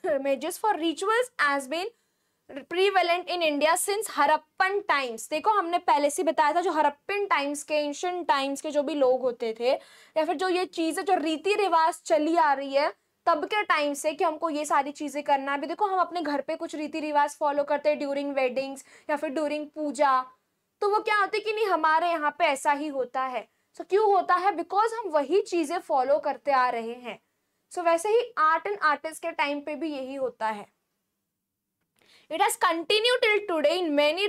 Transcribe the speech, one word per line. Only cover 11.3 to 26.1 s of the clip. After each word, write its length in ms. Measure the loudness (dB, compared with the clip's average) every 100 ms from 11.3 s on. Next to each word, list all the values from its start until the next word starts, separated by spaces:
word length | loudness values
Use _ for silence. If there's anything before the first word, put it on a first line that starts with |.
| -2 0 0
रिवाज 460 | 2 4 2 0 0
चली 300 | 0 2 2
आ 180 | 2
रही 200 | 2 0
है 200 | 0 0 -4 _ _ 0
तब 200 | 0 0
के 180 | -2
टाइम 300 | 0 0 0
से 200 | -2 -4
कि 100 | 0
हमको 260 | -2 -2 -4
ये 160 | -4 0
सारी 260 | 0 0
चीजें 320 | -6 -8 -6
करना 280 | 0 0 0
है। 60 | -4
अभी 100 | -4
देखो 180 | -2 -2
हम 140 | 0
अपने 220 | -2 -2
घर 200 | -2 -4
पे 140 | -4 -8
कुछ 200 | -8 -8
रीति 240 | -6 -6
रिवाज 380 | 0 0 0 0
फॉलो 260 | -2 0
करते 260 | 0 0 0
हैं 100 | 0
during 340 | -2 -2 -2
weddings 520 | 0 0 -2 -6 -10 -18 -16 -6
या 60 | -4
फिर 140 | -2
during 360 | -2 -2 -4 -8
पूजा, 560 | -6 -6 0 2 2 -2 _ _ _ _ -4
तो 80 | 0
वो 100 | 0
क्या 200 | 2 0
होता 120 | 0
है 60 | -2
कि 140 | -4
नहीं 140 | -2 0
हमारे 420 | 2 4 2 2
यहाँ 260 | 0 -2 0
पे 60 | 0
ऐसा 260 | 2 0
ही 160 | -2 -2
होता 340 | -4 -4 -4
है। 280 | -4 -6 -10 _ _ -14
So 140 | 0
क्यों 240 | 2 4
होता 220 | 4 4 2
है? 160 | 2
Because 420 | 0 -2 2 2
हम 160 | 0 -2
वही 320 | 0 2 0
चीजें 380 | 2 -2 -2 -4
फॉलो 400 | 0 0 2